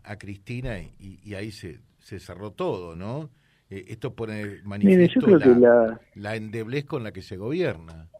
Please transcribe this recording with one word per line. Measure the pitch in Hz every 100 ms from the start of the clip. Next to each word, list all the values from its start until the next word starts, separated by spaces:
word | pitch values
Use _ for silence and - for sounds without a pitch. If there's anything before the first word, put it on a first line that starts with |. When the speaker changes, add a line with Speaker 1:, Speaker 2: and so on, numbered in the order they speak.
| -
Speaker 1:
a | 107
Cristina", | 98 101 - 120 131 101
y, | 76 - 98 95
y | 104
ahí | 98 107
se, | 101 92 69 _ _
se | _ 95
cerró | - 90 107
todo, | - 180 104 87 82
¿no? | 98 135 156 _ _ _ _
Eh, | 98 -
esto | 110 135
pone | - 110
de | 107
Speaker 2:
Mire, | 104 95
yo | 101
Speaker 1:
manifiesto | 101 101 185 175 -
Speaker 2:
creo | 151 175
que | 139 120
Speaker 1:
la, | 120
Speaker 2:
la | 120 113 113 _ 101
Speaker 1:
la | 104 113
endeblez | 107 113 110 139 143
con | 151
la | 107
que | 95
se | - 95
gobierna. | 110 165 165 82 82 82 82 -